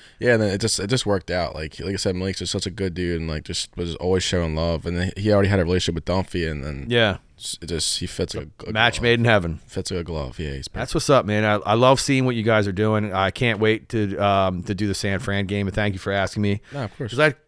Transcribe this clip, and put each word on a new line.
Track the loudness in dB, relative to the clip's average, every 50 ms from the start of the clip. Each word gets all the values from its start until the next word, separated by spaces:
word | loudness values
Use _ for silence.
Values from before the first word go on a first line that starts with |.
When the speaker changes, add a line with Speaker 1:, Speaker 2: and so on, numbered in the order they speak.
| -20 -20 -12 -2
Speaker 1:
yeah, | 2 2 4
and | 4 4
then | 2 0
it | 0
just, | 0 -2 -2 -2
it | -2
just | -2 -2 0 0
worked | 0 0 0 0 -2
out. | -2 -2 -2 -4 -4
Like, | -8 -8 -10 -10 -8
like | -6 -6 -6
I |
said, | -2 -2 -2 -2
Malik's | -2 -2 -4 -4 -6
just | -6 -4 -4
such | -4 -4
a | -6
good | -4 -4 -4 -4 -4
dude, | -4 -2 -2 -2 -2
and, | -4 -4
like, | -6 -6 -6
just | -6 -8 -8 -8 -8 -8
was | -6 -6 -6 -6
always | -4 0 0 2 2 2
showing | 0 0 0 0 0 0
love. | 0 0 0 -2 -2 -4
And | -4 -2
then | -2 -2 -2 -4
he | -2 2 4 4
already | 4 4 4
had | 4 2
a | 2
relationship | 2 2 2 0 0 -2
with | -4 -2
Dunphy, | -2 -2 -2 -2 -2 -4 -4 -4 -2
and | -4 -6 -6
then | -8 -8 -8 -4 0
Speaker 2:
Yeah. | 2 4 4 4 2 -2 -6 _ _ -14
Speaker 1:
s-, | -10 -10 -10 -10
it | -8
just, | -6 -4 -2 -2 -2 -2 -4
he | -4
fits | -6 -4 -4 -4 -4 -4
like | -8 -10 -10 -14 -14 -10
a | -4 0
Speaker 2:
Match | 2 2 2 2
Speaker 1:
glove. | 2 2
Speaker 2:
made | 2 4 4
in | 4
heaven. | 4 4 4 2 0 -4 -6 -10
Speaker 1:
Fits | -10 -10 -8 -6 -4 -4
like | -6
a | -6
glove. | -6 -6 -6 -8 -8 -8 -8
Yeah, | -8 -6 -6
he's | -8 -10 -10
perfect. | -8
Speaker 2:
That's | -8 -6 -2 -2
what's | 0 2 4
up, | 4 4 4
man. | 4 0 2 2
I, | 2 2 2 2 2
I | 2
love | 6 6 6 6 4
seeing | 4 2 2 2 2
what | 2 0
you | 0 2
guys | 2 4 4 2
are | 2 0
doing. | 0 2 2 2 2 0 0 0
I | 0 0 0
can't | 0 0 0 0 2 4
wait | 4 4 4 2 -2 -4
to, | -2 -2 0 0 0 2
um, | 2 4 4 4 4 2 0 -2 -4
to | -4 -4
do | -2 -2 -2
the | -2
San | -2 -2 -2 -2 -2
Fran | -2 -2 -2 -2 -2
game, | -2 -2 -2 -2 -2
and | 0
thank | 0 0 0 -2
you | -4
for | -4 -2 0
asking | 0 0 0 0 0 0
me. | 0 0 -2 -4 -8 -10
Speaker 1:
No, | -8 -8
of | -8 -8
course. | -8 -8 -6 0
Speaker 2:
'Cause | 2
I, | 2 2 2 -2 _